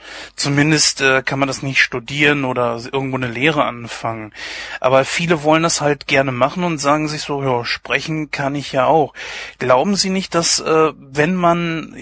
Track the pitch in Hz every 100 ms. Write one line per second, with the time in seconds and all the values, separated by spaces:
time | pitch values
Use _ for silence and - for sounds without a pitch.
0 | - - - - 143 143 151 151 - -
1 | 135 131 - 135 139 131 135 131 - 123
2 | 117 143 147 147 131 123 120 117 123 135
3 | 135 127 123 117 151 147 117 120 117 -
4 | 117 113 107 - - - - - 127 135
5 | 135 - 170 165 147 160 165 - 147 143
6 | - 139 139 123 135 185 175 151 139 151
7 | 151 156 - 143 135 120 113 - - 131
8 | 160 156 151 - 139 143 131 139 127 160
9 | 139 - - - - - 127 127 185 190
10 | 190 190 180 170 165 - - 160 156 -
11 | 139 135 151 185 175 170 170 165 - -